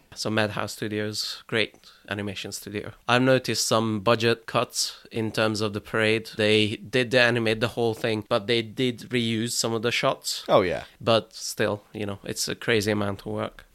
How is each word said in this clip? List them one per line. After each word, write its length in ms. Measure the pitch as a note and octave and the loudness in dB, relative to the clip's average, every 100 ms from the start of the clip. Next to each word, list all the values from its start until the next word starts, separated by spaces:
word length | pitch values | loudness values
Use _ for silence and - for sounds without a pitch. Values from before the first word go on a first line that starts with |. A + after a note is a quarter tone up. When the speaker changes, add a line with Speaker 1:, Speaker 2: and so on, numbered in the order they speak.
| - | -16
Speaker 1:
So 160 | - A2+ | -8 -4
Madhouse 420 | A2 G#2+ G2+ G#2+ | -2 -2 -4 -6
Studios, 680 | - A2+ G#2 G#2+ G#2+ - - - | -6 -6 -4 -4 -6 -6 -8 -4
great 260 | A2+ G#2 - - - - | -2 -2 -4 -20 -20 -10
animation 440 | G2+ G2+ F#2+ G2+ | -6 -6 -8 -10
studio. 400 | G2+ - G2+ - - - | -12 -10 -8 -10 -12 0
I've 120 | A#2+ | 4
noticed 440 | C3 C3 B2+ A2+ - | 6 4 2 -2 2
some 340 | A#2 A2+ G#2+ | 2 2 0
budget 460 | G2+ A#2 A#2 A#2 - | 2 2 2 0 -2
cuts 500 | A#2+ B2 - - - - | -2 -2 -2 -6 -6 -10
in 200 | A#2+ A2 | -4 -4
terms 280 | A2 A2 G#2+ | 0 0 0
of 120 | G#2+ | -2
the 80 | G2+ | -4
parade. 500 | - A2+ G#2+ A2 A2 - | -4 0 2 2 -2 0
They 400 | G#2+ G#2+ G#2+ A2 | 4 6 4 0
did 380 | G2+ B2+ A#2+ | -2 -2 2
animate 460 | C3 A#2+ A#2+ A2 A2 | 4 6 4 2 0
the 80 | A#2 - | -2 0
whole 180 | A#2 | 0
thing, 300 | A2 A#2+ A2 G#2 | 0 -2 -2 0
but 180 | A#2 G2+ | 0 2
they 160 | A#2 | 0
did 380 | A2+ G#2 B2+ A2 G#2+ | 0 -2 -2 -2 -4
reuse 400 | B2 A2+ A2+ A#2 | -2 0 -2 -2
some 220 | - A#2 | -2 -2
of 80 | A2+ | 0
the 80 | A#2+ | 0
shots. 520 | - C3+ - - - - | 0 0 -2 -6 -8 4
Speaker 2:
Oh, 140 | C3 | 4
yeah. 220 | F#2 C#2 - _ | 4 0 -6 _
Speaker 1:
But 340 | - A2+ - | 2 2 2
still, 480 | - - - G#2+ G2+ - | -10 -10 -2 0 0 -6
you 140 | G#2+ G#2 | -8 -8
know, 140 | G2 | -8
it's 240 | - - - | -8 -6 -4
a 60 | |
crazy 380 | - - A2+ G#2 | -4 0 2 2
amount 280 | G#2 G2+ G2+ | 0 0 -4
of 60 | - | -6
work. 400 | G#2+ G#2+ - - | -6 -6 -10 -20